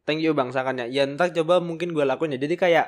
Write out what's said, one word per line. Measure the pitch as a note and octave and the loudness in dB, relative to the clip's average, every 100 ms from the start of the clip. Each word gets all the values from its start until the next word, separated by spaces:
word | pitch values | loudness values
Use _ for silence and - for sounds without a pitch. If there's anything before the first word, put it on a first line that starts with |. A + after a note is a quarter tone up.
thank | - D#3 | -4 0
you, | D#3+ | 2
Bang, | D3 B2 | 2 0
sarannya. | C3 C3 B2+ A#2+ | -2 -2 -2 -2
Ya, | C3+ C#3 | 0 0
ntar | C#3+ F3 | 0 0
coba | E3+ D#3+ F3+ | 0 2 2
mungkin | F3 E3 F3 | 0 -6 -4
gue | D#3 | -2
lakuin | C#3 - D#3+ | 0 0 -4
ya. | B2+ | -4
Jadi | D3 F3 | -4 0
kayak | F3+ D#3+ | 4 4